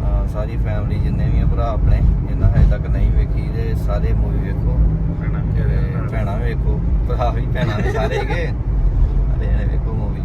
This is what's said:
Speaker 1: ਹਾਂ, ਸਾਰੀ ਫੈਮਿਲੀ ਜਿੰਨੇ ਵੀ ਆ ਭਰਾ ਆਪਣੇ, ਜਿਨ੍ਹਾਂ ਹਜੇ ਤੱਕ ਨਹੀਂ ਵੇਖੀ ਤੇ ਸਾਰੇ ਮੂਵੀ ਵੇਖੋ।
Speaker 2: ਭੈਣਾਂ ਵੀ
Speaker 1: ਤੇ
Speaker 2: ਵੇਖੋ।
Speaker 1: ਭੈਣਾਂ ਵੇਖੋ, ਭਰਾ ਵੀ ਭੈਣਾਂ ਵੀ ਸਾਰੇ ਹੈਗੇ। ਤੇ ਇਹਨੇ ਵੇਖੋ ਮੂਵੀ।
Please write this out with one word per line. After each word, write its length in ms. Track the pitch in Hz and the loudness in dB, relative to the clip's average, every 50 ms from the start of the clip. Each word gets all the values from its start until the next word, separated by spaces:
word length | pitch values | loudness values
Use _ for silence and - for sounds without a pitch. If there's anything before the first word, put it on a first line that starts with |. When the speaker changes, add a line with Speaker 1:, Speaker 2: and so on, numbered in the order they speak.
| - | -2
Speaker 1:
ਹਾਂ, 240 | - - - - - - | 0 0 0 -2 -2 -4
ਸਾਰੀ 240 | - - - - - - | -4 -6 -4 -4 -4 -4
ਫੈਮਿਲੀ 340 | - 107 104 104 104 104 - | -2 -2 -2 -2 -2 -2 -2
ਜਿੰਨੇ 300 | - - - - - - | 0 -2 0 0 0 2
ਵੀ 100 | - - | 2 2
ਆ 60 | - | 2
ਭਰਾ 240 | - - - 196 - | 2 0 0 0 -2
ਆਪਣੇ, 300 | - - - - - - - - - - - - | 0 0 2 4 4 4 4 4 2 2 -2 -2
ਜਿਨ੍ਹਾਂ 220 | - - - - | -2 2 4 4
ਹਜੇ 180 | - - - - | 6 6 6 6
ਤੱਕ 160 | - - - - | 4 2 0 -2
ਨਹੀਂ 240 | - - - - | 0 2 2 2
ਵੇਖੀ 360 | - - - - - - - - - | 4 2 2 2 0 -2 -2 -4 -4
ਤੇ 180 | - 160 151 156 - - | -2 -2 -2 -2 -2 -2
ਸਾਰੇ 280 | - 156 160 160 160 156 | 0 0 0 2 2 2
ਮੂਵੀ 260 | 151 - - - - - - | 2 0 0 0 -2 -2 -2
ਵੇਖੋ। 300 | - - - - - - - - - - - - - - | -2 0 0 0 2 4 4 4 2 0 0 -2 -2 -2
Speaker 2:
ਭੈਣਾਂ 220 | - - - - - | -2 -2 -2 -2 -2
ਵੀ 80 | - - - | 0 0 0
Speaker 1:
ਤੇ 60 | - - | 0 0
Speaker 2:
ਵੇਖੋ। 380 | - - - - - - - - | 0 0 0 -2 -2 -4 -4 -4
Speaker 1:
ਭੈਣਾਂ 260 | - - - - - - | -4 -2 -2 -2 -2 -2
ਵੇਖੋ, 420 | - 117 117 - - 127 123 120 - - - - - - | -2 -2 -2 -2 -2 0 0 0 0 0 0 0 0 0
ਭਰਾ 220 | 127 117 123 117 | 0 0 0 0
ਵੀ 160 | 110 113 113 - - | 0 -2 -2 -2 -2
ਭੈਣਾਂ 240 | 127 127 - - - | -2 -2 -2 -2 -2
ਵੀ 100 | - - | -2 -2
ਸਾਰੇ 260 | - - 254 - - - | -2 -2 -2 -2 -2 -2
ਹੈਗੇ। 280 | - - - - - - - - - - - - - - - - - - - - - - - - | -2 -2 -2 -2 -2 -4 -4 -4 -4 -2 -2 0 0 0 2 2 2 2 2 0 0 0 0 -2
ਤੇ 60 | - | 0
ਇਹਨੇ 200 | - - - - - | 0 0 0 0 0
ਵੇਖੋ 220 | - - - - - | -2 -2 -2 -2 -4
ਮੂਵੀ। 280 | - - - - - - | -4 -4 -4 -4 -4 -4